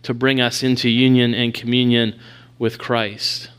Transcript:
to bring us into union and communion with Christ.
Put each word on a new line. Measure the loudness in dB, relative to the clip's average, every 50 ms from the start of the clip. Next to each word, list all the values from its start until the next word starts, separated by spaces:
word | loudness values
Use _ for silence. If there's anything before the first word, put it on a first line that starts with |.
| -6
to | -6 -4
bring | -2 0 0 2 2
us | 0 -2 -2 -2
into | 0 0 0 2 2 0
union | 2 4 4 6 6 4 4 2 0
and | -2 -2 -4
communion | -4 -6 -4 -2 0 0 2 2 2 2 0 -2 -4 -10 -20 -20 -20 -20 -20 -20 -8 _
with | -4 -4 -4 -6
Christ. | -6 -2 -2 -2 -2 -4 -8 -8 -8 -8 -8 -8 -12 -16 -20